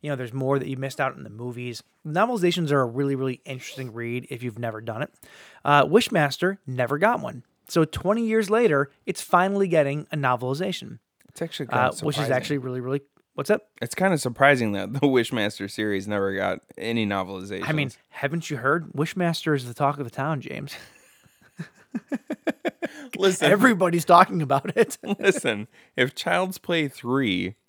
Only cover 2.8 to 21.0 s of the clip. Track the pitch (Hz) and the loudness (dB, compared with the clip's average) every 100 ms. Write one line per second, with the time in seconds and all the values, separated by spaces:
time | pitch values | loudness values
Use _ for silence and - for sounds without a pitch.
2.8 | 123 120 139 135 135 127 - 131 - - | 2 0 -2 0 -2 -6 -10 -12 -12 -12
3.8 | 131 110 117 120 - 120 123 110 117 107 | -10 -8 -6 -6 -6 -8 -8 -6 -8 -6
4.8 | 113 110 147 _ - - - - - 143 | -8 -8 -8 _ -20 -20 -20 -8 4 4
5.8 | 139 185 - 175 147 135 180 196 - 127 | 6 4 4 0 0 0 -4 -4 -8 -2
6.8 | 120 147 202 240 120 123 - _ _ 170 | 0 2 2 0 -6 -12 -18 _ _ 2
7.8 | 160 - 180 220 226 220 196 214 233 147 | 2 0 0 0 2 0 2 2 4 4
8.8 | 143 _ - 185 - 175 190 202 196 165 | 0 _ -10 -8 2 2 4 2 2 2
9.8 | 139 147 147 156 135 123 127 135 190 175 | 2 -2 -6 -2 0 0 -2 -4 -4 -6
10.8 | - 117 _ _ _ - 165 - 127 123 | -10 -18 _ _ _ -10 -10 -8 -4 2
11.8 | 127 - 147 147 117 127 127 143 127 127 | 2 0 -4 -2 0 0 0 -4 -4 -6
12.8 | 123 139 139 _ _ - 135 208 _ _ | -4 -4 -6 _ _ -10 0 0 _ _
13.8 | 123 - 190 165 127 117 139 139 113 101 | -8 -2 0 2 -2 4 6 6 2 -2
14.8 | 98 135 147 127 117 123 104 - 98 - | -4 0 4 4 2 0 -2 -2 -10 -4
15.8 | 107 98 101 104 98 95 95 85 _ - | -2 -2 -2 -2 0 0 -2 -4 _ -10
16.8 | 113 117 107 98 92 95 95 95 - 156 | -4 -2 0 0 -2 -8 -10 -8 -4 -2
17.8 | 135 - _ - 143 165 - 139 131 170 | -4 -8 _ -6 -4 -4 -6 -4 0 0
18.8 | 160 127 160 - 175 160 - 147 123 117 | -2 -4 -4 0 -2 0 0 -2 -2 -2
19.8 | 139 143 123 - 139 151 113 - 143 - | -2 -2 -8 -6 -4 -4 -6 -10 -10 -14
20.8 | - _ | -18 _